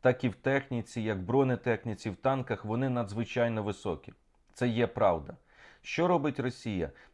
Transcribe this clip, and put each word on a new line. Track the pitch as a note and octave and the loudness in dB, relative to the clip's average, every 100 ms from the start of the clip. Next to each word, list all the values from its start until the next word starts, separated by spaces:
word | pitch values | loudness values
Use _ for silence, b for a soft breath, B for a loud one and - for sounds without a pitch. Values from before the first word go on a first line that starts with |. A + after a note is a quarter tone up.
так | B2+ B2 | 2 4
і | B2 | 0
в | |
техніці, | - - C3+ B2+ A#2+ G#2 - | 0 0 0 0 -6 -4 -4
як | A2 G2 | -2 -2
в | |
бронетехніці, | F2+ B2+ C3 A#2+ - A2 A#2 G2+ A2+ | 2 2 4 2 0 -2 -2 -6 -6
в | F#2 | -2
танках, | C3 C3+ A#2+ A2 | 0 0 -2 -6
вони | G#2+ A2+ C3+ | -2 -2 0
надзвичайно | B2 G#2+ G2+ A#2 B2 A#2 A2 | 0 -2 -4 -2 0 0 0
високі. | G#2 G2 G2+ D#2+ - - _ _ _ | -2 -4 -4 -6 -8 -20 _ _ _
Це | - B2 | -2 0
є | A#2 A#2 | 2 0
правда. | - G2+ E2 C#2+ - B B B B | 4 4 4 -2 -14 B B B B
Що | - - F3 | -6 2 4
робить | F3 C#3+ C#3 | 4 2 -2
Росія? | B2+ A#2 A#2 F#2+ D#2+ B B | -4 -4 -4 -2 -2 B B